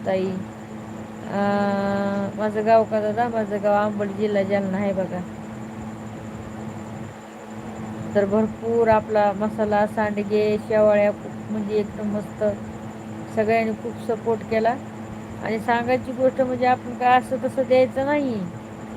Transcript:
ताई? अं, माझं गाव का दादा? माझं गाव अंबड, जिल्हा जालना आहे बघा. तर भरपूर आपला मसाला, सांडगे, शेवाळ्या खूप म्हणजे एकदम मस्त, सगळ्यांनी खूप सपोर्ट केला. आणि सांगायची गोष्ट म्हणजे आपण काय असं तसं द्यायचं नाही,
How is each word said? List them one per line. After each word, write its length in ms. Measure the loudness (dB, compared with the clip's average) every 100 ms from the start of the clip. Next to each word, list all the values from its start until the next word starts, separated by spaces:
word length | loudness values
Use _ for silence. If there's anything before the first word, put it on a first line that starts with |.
| 0
ताई? 200 | 0 0 -2 -8 -12 -12 -12 -12 -12 -12 -12 -6
अं, 960 | 0 2 2 2 2 0 0 0 0 -2 -2
माझं 280 | -2 0 6
गाव 180 | 6
का 180 | 6 2
दादा? 260 | 0 0 0
माझं 300 | 0 0 0
गाव 220 | 2 4 2
अंबड, 220 | 0 -4
जिल्हा 360 | -2 0 2
जालना 340 | 2 2 0 0
आहे 160 | 0
बघा. 260 | 0 -2 -4 -8 -10 -12 -12 -12 -10 -10 -10 -10 -10 -10 -10 -10 -10 -10 -10 -10 -10 -10 -12 -16 -16 -14 -12 -10 -10 -8 -8 -2 2
तर 100 | 4
भरपूर 600 | 4 2 0 0 4 6
आपला 440 | 4 4 2 4 2
मसाला, 500 | -2 0 0 2 2
सांडगे, 720 | 0 -2 -2 0 2 2 0 2
शेवाळ्या 440 | 4 6 6 4
खूप 400 | 2 -8 -10 -6
म्हणजे 240 | -4 -2 0
एकदम 400 | -2 -4 -4 -4
मस्त, 280 | -6 -2 -2 -2 -6 -10 -12 -12 -12 -10 -4 0
सगळ्यांनी 360 | 4 4 2
खूप 360 | -2 -6 -6 -4
सपोर्ट 420 | -2 0 -2 0
केला. 260 | 2 2 0 -4 -12 -12 -12 -12 -8
आणि 160 | -4 -2
सांगायची 520 | 2 2 2 0 0
गोष्ट 300 | 2 2 4
म्हणजे 240 | 0 2 4
आपण 320 | 2 0 0
काय 200 | 6 6
असं 180 | 4 -2
तसं 200 | 0 0 4
द्यायचं 380 | 6 6 2 0
नाही, 340 | 2 0 -2 -4 -8 -12 -12 -12